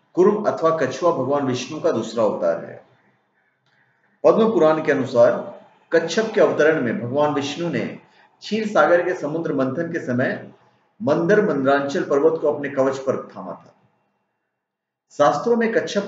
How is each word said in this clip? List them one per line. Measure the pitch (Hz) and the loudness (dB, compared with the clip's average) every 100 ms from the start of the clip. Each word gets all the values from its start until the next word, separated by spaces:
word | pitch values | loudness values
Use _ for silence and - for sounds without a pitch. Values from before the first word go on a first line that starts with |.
| _ | _
कुर्म | - 196 208 | 2 2 2
अथवा | 175 165 160 160 | 0 0 0 0
कछुआ | 143 - 175 | -2 -2 0
भगवान | 165 127 143 131 | 0 0 -2 -2
विष्णु | 120 - 156 | -4 -6 -4
का | 160 | -2
दूसरा | 123 104 117 | -2 -4 -2
अवतार | 107 - 87 80 | 0 0 -2 -2
है। | - - - _ _ _ _ _ _ _ _ _ _ _ _ _ | -6 -16 -20 _ _ _ _ _ _ _ _ _ _ _ _ _
पद्म | 147 185 220 | 2 4 4
पुराण | 180 156 160 | 4 4 2
के | 151 | 0
अनुसार | 135 120 120 120 107 - - - _ - | -2 0 4 4 4 -4 -14 -20 _ -2
कच्छप | 165 165 - 220 | 0 0 -2 0
के | 202 | 2
अवतरण | 151 - 151 156 | 2 4 2 2
में | 123 101 | 0 -4
भगवान | 120 139 151 | -4 0 0
विष्णु | 143 139 160 170 | 0 -4 -6 -6
ने | 127 95 - - _ _ _ | -4 -6 -10 -20 _ _ _
क्षीर | - 214 208 | -6 -4 -2
सागर | 180 147 175 | 2 4 4
के | 175 | 2
समुद्र | 175 147 160 170 | -4 -6 -4 -4
मंथन | 131 131 135 170 | -2 -2 -4 -6
के | 165 135 | -6 -4
समय | 120 143 202 - - _ _ _ - | -2 -2 -4 -12 -20 _ _ _ -6
मंदर | 117 160 170 214 | -2 0 2 2
मंदरांचल | 185 139 131 143 143 190 | 2 0 2 2 0 -4
पर्वत | - 143 156 160 | 0 2 2 2
को | 151 | -2
अपने | 147 143 | -2 -4
कवच | 139 131 - | -2 0 -2
पर | - 107 - 104 | -4 -4 -6 -14
थामा | 95 | -14
था। | 82 - _ _ _ _ _ _ _ _ _ _ _ _ _ _ | -14 -18 _ _ _ _ _ _ _ _ _ _ _ _ _ _
शास्त्रों | - - - 233 233 | 2 2 2 0 0
में | 220 | 0
कच्छप | 170 - 208 | 0 -2 -4